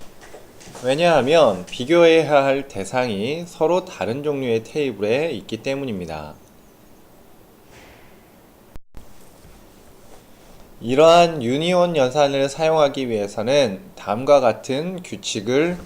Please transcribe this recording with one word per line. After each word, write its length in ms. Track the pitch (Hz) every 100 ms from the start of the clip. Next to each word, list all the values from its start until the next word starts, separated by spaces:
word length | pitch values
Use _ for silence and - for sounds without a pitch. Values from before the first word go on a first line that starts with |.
| - - - - - - - -
왜냐하면 840 | 123 139 175 156 123 165 135 92 90
비교해야 760 | - 123 170 170 165 147 147
할 240 | 139 135 139
대상이 800 | 101 95 127 127 98 113 160 175
서로 380 | - 156 180
다른 400 | 180 - 190 127
종류의 400 | 147 139 131 113
테이블에 680 | 113 151 139 101 104 127 165
있기 320 | 117 - 110
때문입니다. 720 | 135 135 135 98 85 78 76 76 - - - _ - - - - - - - _ _ - - - - - _ - _ _ - - - - - - - - - - - - - - - - - - - - - -
이러한 640 | 113 131 165 170 175 160
유니온 520 | 117 135 170 180 175 160
연산을 520 | 127 147 143 139 139
사용하기 600 | 147 160 160 143 135 127
위해서는 720 | 110 101 107 107 143 123 95 -
다음과 460 | - - 104 135 143
같은 640 | 127 107 - 131 170 185
규칙을 760 | 180 98 - 117 101 131 165 180